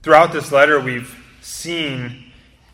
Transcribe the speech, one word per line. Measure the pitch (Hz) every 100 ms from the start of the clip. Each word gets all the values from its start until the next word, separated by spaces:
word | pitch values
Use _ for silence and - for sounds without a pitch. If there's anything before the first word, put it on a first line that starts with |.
Throughout | 156 156 165
this | 151 131
letter, | 139 147 147
we've | 127 123 123 - - _
seen | - - 165 170 156 131 120 123 - _ _ _ _